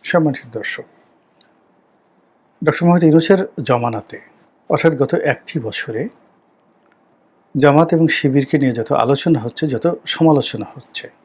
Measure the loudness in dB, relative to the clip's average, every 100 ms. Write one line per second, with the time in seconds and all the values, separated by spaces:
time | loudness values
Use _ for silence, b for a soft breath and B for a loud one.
0 | 0 0 0 -4 -10 -12 -10 -12 -16 _
1 | _ _ _ _ _ _ _ _ _ _
2 | _ _ _ _ _ _ -2 2 2 4
3 | 4 4 4 2 0 -8 -2 -2 -2 -6
4 | -12 -20 _ _ _ _ _ 0 0 2
5 | -2 0 -2 -4 -6 -8 -8 -10 -8 -8
6 | -8 _ _ _ _ _ _ _ _ _
7 | _ _ _ _ _ 2 4 4 2 2
8 | 2 2 0 0 0 0 0 -2 -2 0
9 | 0 0 0 0 -2 -6 -6 -2 -2 -4
10 | -10 0 2 2 0 -8 -12 -16 _ -16
11 | -16 _